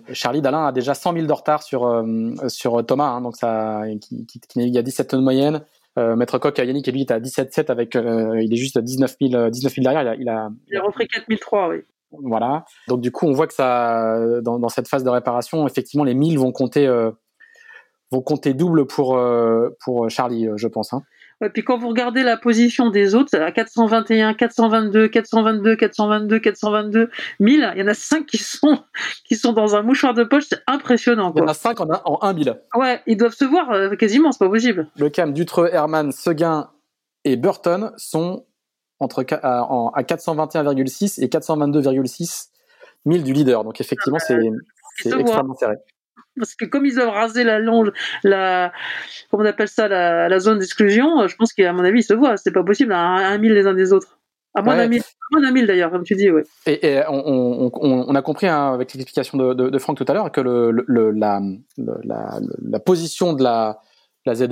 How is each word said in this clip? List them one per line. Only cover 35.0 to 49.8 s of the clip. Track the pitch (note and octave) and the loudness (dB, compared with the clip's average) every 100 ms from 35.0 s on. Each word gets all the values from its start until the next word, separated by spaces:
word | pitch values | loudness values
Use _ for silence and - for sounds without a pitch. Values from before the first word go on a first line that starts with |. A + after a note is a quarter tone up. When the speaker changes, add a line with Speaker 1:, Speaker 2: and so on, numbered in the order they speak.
| D3 | -2
Speaker 1:
Cam, | D3 D#3+ | 0 -2
Dutreux, | C#3+ E3+ - E3+ | -2 -2 0 2
Herman, | E3+ D3+ D#3 D3 | 2 0 0 -2
Seguin | - - D3+ E3 D#3 - _ _ _ _ _ | -4 -2 0 0 -2 -6 _ _ _ _ _
et | C#3+ B2 | -2 0
Burton | F3 - F3 F#3 G#3+ - | 0 0 -2 -2 -4 -12
sont | - D#3+ E3+ G#3+ - _ _ _ _ - | -6 -4 -4 -6 -14 _ _ _ _ -8
entre | C3+ - | -6 -4
qua-, | C3 D3+ | -4 -2
à, | C3+ B2 | -2 -2
en, | A#2+ C3 A#2 | -2 -2 -2
à | - | -4
quatre | - E3 | -4 -4
cent | - D#3 | -4 -4
vingt | D3+ D#3+ | -2 -2
et | |
un | |
virgule | C#3+ C3+ C3 | 0 0 -2
six | - G3+ - | -2 -4 -2
et | B2+ | -2
quatre | D#3 | -2
cent | D3+ D3+ | -2 -2
vingt-deux | D3 D3 | 0 2
virgule | C3+ C3 C3 | 2 0 -2
six | - E3+ - - _ _ _ - _ D3 | -6 -10 -10 -16 _ _ _ -20 _ 0
milles | F3 | 0
du | C3+ | 0
leader. | C3+ C3+ A#2 | 2 4 2
Donc, | A2 - | 0 -8
effectivement, | - B2+ - D#3 | -6 -4 -2 -2
Speaker 2:
Ah, | D3 | 0
bah, | A#2+ | 2
Speaker 1:
c'est, | |
Speaker 2:
je | A2+ | 0
pense | A2 - _ - - | -2 -10 _ -20 -8
qu'ils | |
Speaker 1:
c'est | A#2 | -4
Speaker 2:
se | B2+ | 0
voient. | |
Speaker 1:
extrêmement | A#3+ G#3+ C3+ B2+ | 0 0 -2 -2
serré. | A#2 G#2+ _ _ _ _ _ - | -4 -4 _ _ _ _ _ -10
Speaker 2:
Parce | A3+ - | -10 -8
que | G3+ | -4
comme | C#4 C#4 | 0 0
ils | A#3+ | 0
doivent | A#3+ | 0
raser | G#3 A3+ A#3 | 0 -2 0
la | A#3 G#3+ | 2 2
longe, | A3+ A3+ G#3 - - - | 2 2 2 0 -8 0
la, | G3 G3 F#3+ F3+ F3+ - - - - - - | 2 2 2 2 0 -4 -12 -12 -14 -18 -6
comment | G#3 | 0
on | G#3+ | 0
appelle | G#3 G#3 | 0 -2
ça, | - | 0